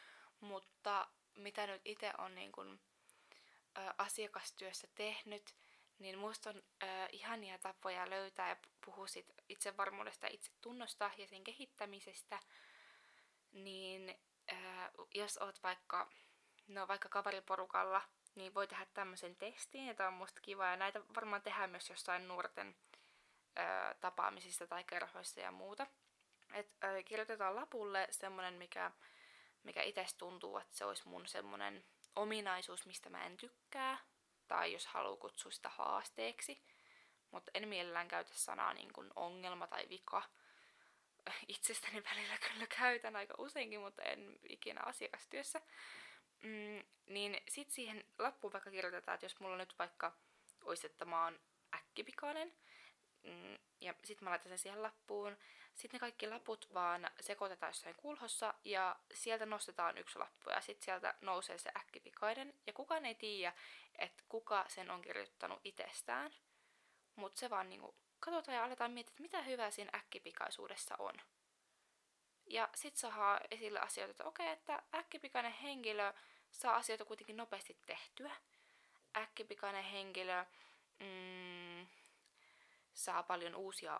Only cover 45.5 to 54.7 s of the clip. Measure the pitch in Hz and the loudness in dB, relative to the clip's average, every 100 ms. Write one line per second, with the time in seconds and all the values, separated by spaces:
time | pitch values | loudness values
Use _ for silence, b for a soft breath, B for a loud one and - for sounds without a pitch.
45.5 | 320 B B B B B B B _ 220 | -4 B B B B B B B _ -6
46.5 | 214 208 208 - - - 196 202 196 - | -4 -4 -6 -10 -16 -6 -2 0 0 -2
47.5 | - 285 - 226 214 - - 240 - 202 | -4 0 0 0 -6 -8 2 2 2 -4
48.5 | 196 196 190 180 180 180 175 185 - 190 | -4 -4 -2 -2 -2 0 0 -2 -6 -4
49.5 | 185 185 - 180 - 170 - B B B | -4 -4 -2 -2 0 -2 -2 B B B
50.5 | - - 170 156 - 175 165 165 160 - | -8 -2 -2 -2 -6 0 4 4 2 -14
51.5 | _ _ - - - 262 - 294 311 339 | _ _ -6 -4 -6 -6 -2 -2 0 -2
52.5 | - B B B B _ _ - 85 95 | -6 B B B B _ _ -14 -10 -10
53.5 | 104 - _ 180 - - 208 190 170 180 | -12 -14 _ -6 -6 -10 -6 2 2 2
54.5 | 185 190 | -2 -2